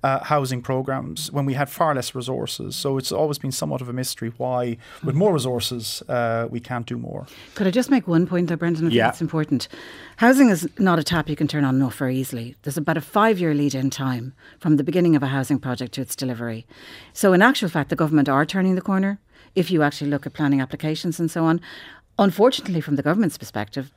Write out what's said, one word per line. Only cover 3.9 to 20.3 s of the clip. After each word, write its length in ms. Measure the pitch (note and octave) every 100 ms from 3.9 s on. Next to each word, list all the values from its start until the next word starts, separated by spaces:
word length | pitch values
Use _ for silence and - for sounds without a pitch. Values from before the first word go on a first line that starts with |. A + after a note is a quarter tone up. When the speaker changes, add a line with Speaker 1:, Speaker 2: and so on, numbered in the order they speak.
Speaker 1:
mystery 400 | B2 B2+ - A2+ A2+
why, 400 | B2+ B2+ B2 A#2 - -
with 100 | D#3+
more 200 | D3 G#3
resources, 680 | E3+ B2 B2 - B2 A2 - -
uh, 380 | B2+ A#2 A2+ A#2
we 100 | A#2+
can't 280 | - B2 A#2
do 100 | A#2+
more. 300 | A#2 - - - -
Speaker 2:
Could 140 | - F#3+
I 40 |
just 200 | G3 B3
make 160 | C4+ -
one 180 | E3 F3+
point 220 | F3+ F3
there, 100 | E3
Brendan? 280 | E3+ E3 E3
I 40 |
think 60 | A#2+
Speaker 3:
Yeah. 140 | A2+
Speaker 2:
it's 120 | -
important. 460 | D#3 D#3+ D3+ C3+ - - - - - -
Housing 320 | A#3 C4 C4+
is 180 | F3+ D#3+ -
not 180 | F#3+ E3+
a 60 |
tap 260 | D3 E3+ D3
you 60 | D3
can 120 | D3
turn 160 | D3+
on 120 | C#3+ C3
and 80 |
off 140 | C3+ -
very 180 | C3 C3
easily. 380 | C3 B2 A#2 -
There's 140 | - C#3+
about 200 | D3+ D#3+
a 40 |
five-year 520 | - G#3 A3 G3+ F3
lead-in 380 | D3 C#3+ C3+ C3+
time 420 | - C3+ B2 B2 - - -
from 180 | E3+ D3+
the 60 |
beginning 320 | C#3 F3 F3 D#3
of 60 |
a 60 | C3+
housing 320 | C#3 C3 C3+
project 340 | B2+ B2 B2
to 80 | -
its 140 | B2+ -
delivery. 500 | C3 A#2 A#2 A2+ - - - - -
So 180 | - G3+
in 100 | F3+
actual 260 | A3 C4+ F#3
fact, 200 | D#3 C#3
the 60 | D#3
government 320 | D#3+ D3+ C#3
are 180 | C#3 D3+
turning 280 | F#3+ F#3
the 80 | F#3
corner 380 | F#3 F#3+ F#3+ G3+ _ _ -
if 160 | - E3+
you 140 | F3+
actually 260 | D3 - C#3+
look 160 | C#3+
at 80 | C#3